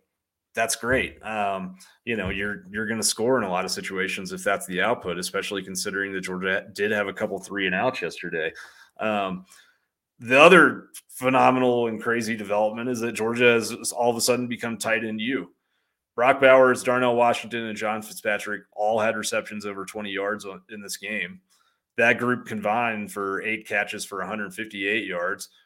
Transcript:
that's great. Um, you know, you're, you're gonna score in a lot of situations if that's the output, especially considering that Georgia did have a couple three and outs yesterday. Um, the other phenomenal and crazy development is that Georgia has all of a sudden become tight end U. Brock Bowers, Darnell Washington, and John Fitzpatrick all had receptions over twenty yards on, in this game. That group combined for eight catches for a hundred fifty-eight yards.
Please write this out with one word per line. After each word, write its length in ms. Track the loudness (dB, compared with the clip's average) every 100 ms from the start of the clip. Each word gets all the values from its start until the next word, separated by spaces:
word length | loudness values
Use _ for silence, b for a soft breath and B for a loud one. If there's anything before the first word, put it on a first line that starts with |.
| _ _ _ _ _
that's 200 | -4 -2
great. 480 | -2 -2 0 -2 -8
Um, 540 | -8 -4 -2 -4 -8 -14 b b -8
you 100 | -4
know, 140 | -4
you're, 340 | -4 -6 -8 -10
you're 160 | -8 -6
gonna 160 | -2
score 340 | -2 -2 0 0
in 80 |
a 60 | 0
lot 160 | -2 -4
of 40 |
situations 640 | -6 -6 -4 -4 -6 -8
if 100 | -6
that's 240 | -2 -2 -2
the 140 | -2
output, 380 | 0 0 -4 -6
especially 440 | -4 -6 -4 -6
considering 520 | -6 -8 -6 -4 -6
that 80 | -6
Georgia 420 | -6 -4 -2 -2 -4
did 180 | -4 -2
have 160 | 0 -2
a 40 |
couple 260 | -4 -6 -6
three 280 | -8 -4 -2
and 80 |
outs 260 | 0 -2 -2
yesterday. 500 | -8 -8 -8 -4 -6 -8 B B B -6
Um, 460 | -4 -2 -2 -6 -12 b b b b _ _ -12
the 220 | 2 10
other 460 | 10 12 8 4 -12 -20 -18
phenomenal 800 | -4 2 6 6 6 4 4 0
and 140 | -2
crazy 320 | -2 -2 -2 -6
development 520 | -2 0 0 0 -4
is 120 | -4
that 120 | -4
Georgia 400 | -2 -2 4 6
has 400 | 6 2 -6 -8
all 180 | 0 0
of 60 | 2
a 40 |
sudden 260 | 2 0 0
become 300 | -6 -6 -4
tight 260 | -2 -2
end 160 | -2 -4
U. 320 | -4 -4 -6 _ _ _ _ _ _
Brock 260 | 0 4 6
Bowers, 420 | 8 10 8 4
Darnell 340 | 2 2 4 4
Washington, 500 | 4 2 -2 -8 -6
and 100 | -6
John 240 | -4 -4
Fitzpatrick 600 | -6 -8 -4 -4 -4 -10 -10
all 260 | -4 0 2
had 160 | 2
receptions 520 | 0 -2 -4 -4 -8 -8
over 180 | -10
twenty 260 | -10 -10 -8
yards 360 | -4 -4 -4 -8
on, 160 | -16 -16
in 100 | -16
this 160 | -12 -10
game. 420 | -6 -6 -6 -10 _ _ _ _ _ 0
That 180 | 2 4
group 280 | 2 -2 -4
combined 640 | -4 0 0 0 -4 -8
for 300 | -8 -6 -4
eight 260 | -4 -6 -4
catches 380 | -4 -2 -6 -10
for 160 | -8
a 40 | -6
hundred 280 | -6 -8
fifty-eight 520 | -10 -10 -4 -2 -2 -2
yards. 440 | -4 -4 -6 -10 _